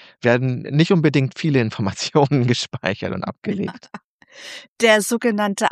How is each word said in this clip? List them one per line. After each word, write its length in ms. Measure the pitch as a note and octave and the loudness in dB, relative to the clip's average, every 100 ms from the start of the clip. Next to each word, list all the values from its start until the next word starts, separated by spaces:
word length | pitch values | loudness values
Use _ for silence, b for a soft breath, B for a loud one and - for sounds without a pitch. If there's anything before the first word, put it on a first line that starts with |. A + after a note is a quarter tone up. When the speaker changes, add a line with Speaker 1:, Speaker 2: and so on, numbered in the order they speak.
| B B | B B
Speaker 1:
werden 400 | A#2+ B2 C3 B2 | 0 2 0 -4
nicht 300 | - D3 E3 | -2 0 2
unbedingt 460 | F#3 D3+ C#3+ C3+ - | 4 2 2 -2 -2
viele 220 | E3 C3+ | 0 0
Informationen 840 | A2 - F#2+ - - D3+ C#3+ C#3+ B2 | 0 -2 -4 -4 -2 2 2 2 2
<laughs> 0 | |
gespeichert 680 | A#2 - - F2+ G2+ F#2 | 0 -4 -6 -4 -4 -6
und 100 | F#2 | -6
abgelegt. 680 | F#2+ - G#3 G3 - - - | -8 -8 -6 -6 -6 -10 -18
Speaker 2:
<laughs> 60 | - _ _ B B B B B - | -20 _ _ B B B B B 0
Der 200 | A3+ G#3+ | 4 4
sogenannte 680 | - A#3 A#3+ G#3 G#3 G3 G#3+ | 2 -2 0 0 -2 0 -2